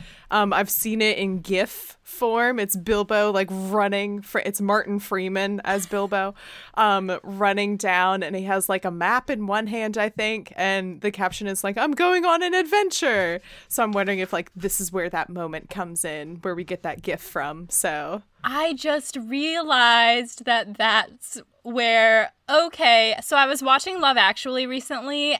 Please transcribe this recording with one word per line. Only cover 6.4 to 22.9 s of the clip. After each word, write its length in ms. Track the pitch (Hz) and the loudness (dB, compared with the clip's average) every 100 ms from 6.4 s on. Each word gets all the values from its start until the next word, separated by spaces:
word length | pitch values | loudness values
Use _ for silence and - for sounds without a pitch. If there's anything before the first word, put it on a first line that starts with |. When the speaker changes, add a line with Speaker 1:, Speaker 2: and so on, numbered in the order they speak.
| - - - - | -18 -20 -6 2
Speaker 1:
um, 440 | 214 196 190 180 | 2 2 0 -6
running 520 | - 196 202 196 202 202 | -6 0 2 2 0 -2
down. 480 | 196 180 185 190 | 2 2 4 2
And 140 | 165 190 | -2 -4
he 60 | |
has, 260 | 190 190 190 | -2 0 0
like, 160 | 190 185 | -2 -2
a 40 | |
map 380 | 170 180 247 277 | -2 0 0 -2
in 180 | 233 202 | -4 -2
one 200 | 214 220 | -2 -2
hand, 300 | 226 220 214 | -4 -4 -2
I 100 | 214 | -2
think. 460 | 220 214 220 - - | -2 -4 -4 -8 -2
And 460 | 190 196 185 175 | 0 0 -4 -6
the 100 | 208 | -6
caption 340 | 202 185 - 208 | -2 -4 -4 -6
is 160 | 190 | -4
like, 160 | 196 202 | -4 -2
"I'm 140 | 302 | 0
going 320 | 285 359 359 349 | 2 2 2 2
on 160 | 330 | 2
an 120 | 359 | 2
adventure." 880 | 370 320 415 392 - 285 208 175 175 - - - | 0 2 2 2 0 0 2 0 -2 -8 -20 -6
So 160 | - | -2
I'm 80 | 214 | 0
wondering 280 | 202 196 190 | 0 0 -2
if, 120 | 185 | -2
like, 180 | 175 - 180 | -4 -6 -8
this 240 | 185 - | -4 -4
is 140 | 175 | -4
where 160 | 185 175 | -4 -2
that 180 | 165 - | -4 -6
moment 400 | 175 165 156 - | -6 -8 -8 -10
comes 360 | 196 175 170 165 | -10 -8 -6 -6
in, 320 | 151 151 170 | -8 -10 -8
where 180 | 190 175 | -6 -6
we 80 | |
get 200 | 175 175 | -6 -8
that 180 | 165 156 | -8 -8
gif 180 | 180 147 | -6 -6
from. 460 | - 160 143 160 175 | -6 -6 -6 -8 -6
So 520 | - 175 151 147 202 - _ 240 | -2 -2 -4 -6 -8 -12 _ -6
Speaker 2:
I 260 | 277 330 269 | -2 -2 -2
just 420 | 302 294 - 269 | -2 -2 -4 -10
realized 1300 | 226 277 311 330 311 254 240 233 233 240 240 - 247 | -6 -4 -2 -2 2 4 6 6 6 4 0 -6 0
that 320 | 233 202 208 | 0 0 0
that's 640 | 220 214 - - - 247 - _ | 2 2 0 -6 -16 -16 -18 _
where, 680 | 240 240 233 226 220 220 - - - | -6 0 4 6 6 6 2 -4 2
okay, 640 | 302 339 - 277 | 2 2 4 6